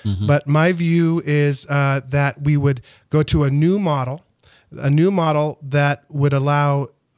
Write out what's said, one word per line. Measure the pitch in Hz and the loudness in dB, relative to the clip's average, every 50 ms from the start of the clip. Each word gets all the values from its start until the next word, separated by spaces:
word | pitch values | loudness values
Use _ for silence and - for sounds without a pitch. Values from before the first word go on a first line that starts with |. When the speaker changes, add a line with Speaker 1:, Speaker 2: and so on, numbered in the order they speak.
| - | -6
Speaker 1:
Mm-hmm. | 107 98 92 104 143 | -6 -4 -2 0 0
Speaker 2:
But | 143 147 - | 0 0 0
my | 143 147 156 160 180 | 0 0 2 2 2
view | 185 170 170 165 165 170 165 165 165 170 - | 0 0 0 0 2 2 2 0 0 -2 -2
is, | 147 147 147 147 143 139 - - | -2 0 0 0 0 -2 -4 -6
uh, | - 143 143 139 139 135 139 135 131 | -4 -2 0 0 0 0 -2 -4 -4
that | 135 143 143 139 - - | -2 -2 0 -2 -2 -4
we | 143 147 151 | -2 0 0
would | 143 139 143 135 123 - - - _ _ _ | 2 2 0 -2 -2 -6 -18 -20 _ _ _
go | - 151 151 | 0 0 0
to | - - 160 | 2 0 0
a | 143 135 | 0 2
new | 139 143 156 175 190 208 | 2 2 2 2 2 0
model, | 196 165 147 139 127 127 139 - _ _ _ _ _ _ _ _ _ _ | 0 -2 -2 -2 -4 -6 -8 -12 _ _ _ _ _ _ _ _ _ _
a | - 120 - 143 | -12 -4 -2 0
new | 143 156 165 190 | 2 4 2 2
model | 202 185 165 156 151 147 151 151 - - | 2 0 0 0 0 0 -2 -2 -4 -8
that | 147 135 135 147 143 143 143 - _ - | -8 -4 0 0 2 0 0 -4 _ -10
would | 151 143 143 143 | -4 0 0 2
allow | 143 139 135 143 147 147 147 143 143 143 135 - _ _ _ _ _ | 2 2 0 2 2 2 2 2 0 -2 -2 -6 _ _ _ _ _